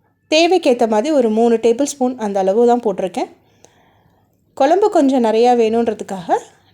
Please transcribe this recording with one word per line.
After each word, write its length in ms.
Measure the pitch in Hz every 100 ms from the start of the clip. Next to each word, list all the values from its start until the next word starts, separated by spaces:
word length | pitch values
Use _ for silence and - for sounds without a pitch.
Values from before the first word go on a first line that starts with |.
| _ _ -
தேவைக்கேத்த 520 | 311 339 359 302 247 233
மாதிரி 180 | 214 277 294
ஒரு 100 | 233 214
மூணு 180 | 233 226
டேபிள் 260 | 233 233 285
ஸ்பூன் 220 | - 254 254 214
அந்த 120 | 196
அளவு 260 | 190 208 240
தான் 140 | 240
போட்டிருக்கேன். 460 | 233 185 185 247 339 _ _ _ _ _ _ _ _ _ _ _ _ -
குழம்பு 280 | 277 370 415 370
கொஞ்சம் 280 | 277 269 226
நிறையா 240 | 220 247 240
வேணுன்றதுக்காக 760 | 220 233 226 214 196 190 170 403 - _ _